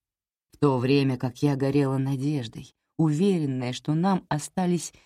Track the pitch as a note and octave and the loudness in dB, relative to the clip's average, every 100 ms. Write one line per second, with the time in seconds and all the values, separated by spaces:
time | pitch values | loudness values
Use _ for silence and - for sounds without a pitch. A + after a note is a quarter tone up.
0 | _ _ _ _ _ _ C#3+ B2+ B2+ C#3+ | _ _ _ _ _ _ 2 2 2 2
1 | C3+ B2+ B2+ - D3 C3+ C#3 C#3+ C3+ C3+ | 2 0 -4 0 0 0 0 2 0 0
2 | C3+ C3+ C#3+ D3 A2+ D3+ - _ _ - | -2 -2 -2 -4 -6 -12 -20 _ _ -2
3 | D#3 D3 G3+ F3+ C#3 C3 B2 B2+ - D#3 | 0 2 2 2 0 -2 -4 -6 -2 0
4 | F#3+ F#3 - D3 - - F3 E3+ - - | 2 0 -2 -6 -4 -2 0 0 -4 -16